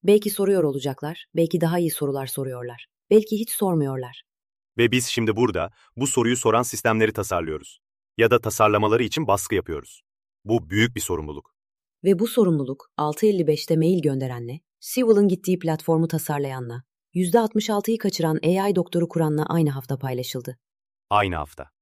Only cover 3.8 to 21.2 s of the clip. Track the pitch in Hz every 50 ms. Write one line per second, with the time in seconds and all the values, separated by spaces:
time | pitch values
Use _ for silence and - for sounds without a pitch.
3.8 | 143 135 135 127 127 123 - - _ _ _ _ _ _ _ _ _ _ _ -
4.8 | 120 117 110 127 123 - - - 113 110 104 104 123 113 90 87 69 98 _ _
5.8 | _ _ _ 117 127 139 - 127 120 117 123 123 - 113 107 117 123 - - -
6.8 | - 117 110 110 110 107 - - 98 - 95 87 85 80 78 73 - - - _
7.8 | _ _ _ _ _ _ _ - 113 113 123 120 107 110 - - 113 107 104 104
8.8 | 107 104 110 117 127 104 - 156 160 - 98 101 - - 110 95 - - 82 71
9.8 | - - - _ _ _ _ _ _ _ _ _ _ 101 113 117 - 78 92 107
10.8 | 113 120 123 107 - - 90 78 78 73 76 73 _ _ _ _ _ _ _ _
11.8 | _ _ _ _ - 185 196 170 220 233 - 247 214 190 165 147 135 123 139 -
12.8 | - _ _ - 151 151 147 - - 214 208 180 165 147 151 151 - - 165 160
13.8 | 160 170 190 175 147 151 135 131 131 127 123 120 120 117 127 160 _ _ _ _
14.8 | - - - 254 254 226 220 202 208 196 185 180 - 185 185 180 170 160 160 156
15.8 | - - 165 160 165 160 - 156 - - 151 143 139 135 131 131 123 120 120 127
16.8 | - _ _ _ _ _ _ 175 185 175 165 233 226 214 - 214 214 - 214 202
17.8 | 202 - 226 220 - 196 - - 185 160 160 - - 160 180 190 196 202 190 180
18.8 | 170 - - 175 170 165 - 170 165 156 151 151 151 - 165 170 160 147 139 135
19.8 | 123 - 139 127 139 131 127 123 127 - - 127 120 - 117 _ _ _ _ _
20.8 | _ _ _ _ _ _ 101 104